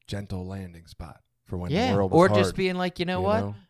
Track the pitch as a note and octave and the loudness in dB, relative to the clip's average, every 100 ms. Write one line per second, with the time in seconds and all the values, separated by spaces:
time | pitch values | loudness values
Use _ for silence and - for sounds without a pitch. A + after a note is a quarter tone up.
0 | - G2+ G2+ F#2+ F#2 G2 F#2 E2+ E2+ - | -10 -10 -8 -8 -8 -10 -12 -16 -20 -18
1 | D#2+ - _ _ _ F2+ F2 D#3 C3 G2+ | -18 -18 _ _ _ -8 -2 0 0 2
2 | G2 D#3 F#3 G#2 F#2+ F2 F#3 F3+ F3+ - | 4 6 6 6 2 0 -2 0 -4 -2
3 | F3 F#3 F#3+ G#3+ G3+ G#2 - | -4 -2 0 0 -2 -8 -16